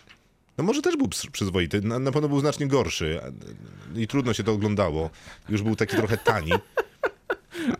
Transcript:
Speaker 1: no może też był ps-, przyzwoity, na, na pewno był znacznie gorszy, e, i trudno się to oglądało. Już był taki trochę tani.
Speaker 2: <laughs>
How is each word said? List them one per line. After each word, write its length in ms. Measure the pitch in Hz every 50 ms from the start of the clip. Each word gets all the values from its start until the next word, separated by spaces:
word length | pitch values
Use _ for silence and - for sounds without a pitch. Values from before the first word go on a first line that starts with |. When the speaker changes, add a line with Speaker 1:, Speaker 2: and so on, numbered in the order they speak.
| - - - _ _ _ _ _ _ _ _
Speaker 1:
no 60 | - 156
może 180 | 196 277 302
też 160 | 285 359 339
był 100 | 294 269
ps-, 200 | - - - - -
przyzwoity, 500 | - - 104 95 87 95 87 73 - 104
na, 180 | 98 113 113 127
na 120 | 135 139
pewno 180 | 127 151 151 143
był 100 | 143 139
znacznie 280 | 139 147 131 - 147
gorszy, 540 | 135 139 131 113 - - - 85 78 80 80 - 67 64 50 - - 53 - - - 50 50 50 64 80
e, 60 | 113
i 60 | 113
trudno 260 | - - 143 123 120 104
się 100 | - 104
to 80 | 113
oglądało. 580 | 107 101 107 104 104 101 98 85 76 78 80 80 - - - - - - - -
Już 120 | 107 101 104
był 120 | 110 107
taki 220 | - 226 - -
trochę 200 | - 110 98 113
tani. 340 | - - 466 - - - - 508
Speaker 2:
<laughs> 40 | - - - - 508 - - - _ - - - _ _ - 427 - _ _ - 349 320 247 -